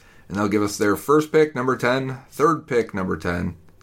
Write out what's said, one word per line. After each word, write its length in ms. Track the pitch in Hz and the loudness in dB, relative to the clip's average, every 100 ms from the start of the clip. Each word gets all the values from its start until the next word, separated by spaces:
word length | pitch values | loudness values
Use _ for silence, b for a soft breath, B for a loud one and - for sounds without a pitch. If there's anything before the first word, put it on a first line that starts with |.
| B B B | B B B
And 100 | 101 | -2
they'll 100 | 104 | 0
give 160 | 104 | 2
us 140 | 104 - | 0 0
their 180 | 104 95 | 0 0
first 360 | - 151 151 | 2 2 4
pick, 220 | 156 151 | 2 2
number 220 | 127 127 123 | 0 -2 0
ten, 420 | 123 131 131 127 - | 0 0 -4 -10 -12
third 340 | - 156 156 - | 0 0 0 0
pick, 280 | 120 110 | -2 0
number 240 | 101 92 85 | -4 -4 -4
ten, 400 | 90 90 90 - - - | -4 -4 -6 -8 -18 -18